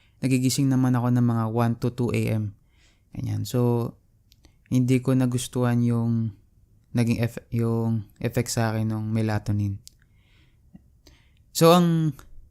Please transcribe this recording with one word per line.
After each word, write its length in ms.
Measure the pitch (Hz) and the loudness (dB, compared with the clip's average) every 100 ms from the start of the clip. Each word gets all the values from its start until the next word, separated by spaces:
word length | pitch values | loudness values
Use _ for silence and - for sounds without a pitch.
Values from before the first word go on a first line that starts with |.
| _ _ | _ _
nagigising 480 | 135 131 127 123 139 | 0 0 0 0 2
naman 240 | 131 131 127 | 2 2 2
ako 160 | 120 | 2
ng 120 | 123 120 | 2 2
mga 160 | 113 113 | 0 -2
one 240 | 113 117 120 | 0 0 0
to 140 | 123 | -4
two 180 | 123 120 113 | -2 -2 -2
A 260 | 113 110 | -2 -2
M. 140 | 107 - _ _ _ _ _ | -4 -8 _ _ _ _ _
Ganyan. 300 | - 120 104 | -10 -6 -6
So, 500 | 104 123 120 120 120 - _ _ _ _ - _ - | -4 0 0 0 -2 -8 _ _ _ _ -20 _ -2
hindi 320 | 127 127 131 | 0 2 2
ko 100 | 127 | 2
nagustuhan 680 | 131 127 123 - 127 123 120 120 | 2 2 -2 -4 -2 0 2 2
yung 480 | 117 117 117 113 - _ _ _ _ _ 117 | 0 0 0 -2 -8 _ _ _ _ _ -2
naging 240 | 117 117 | 0 0
eff-, 240 | 117 - - | -2 -6 -8
yung 560 | 117 117 113 113 113 101 - | -4 0 0 0 -2 -4 -8
effect 320 | 117 123 117 | -6 -4 -4
sa 240 | - 113 | -2 -2
akin 160 | 110 110 | -2 -4
ng 240 | 110 107 | -4 -4
melatonin. 640 | 110 110 107 - 104 101 98 - - _ _ _ _ _ _ _ - _ _ - - _ _ _ | -2 -2 -2 -2 -2 -2 -4 -12 -20 _ _ _ _ _ _ _ -20 _ _ -20 -20 _ _ _
So, 240 | - 165 175 | 4 6 6
ang 400 | 175 165 160 - - - - | 4 2 0 -4 -12 -20 -20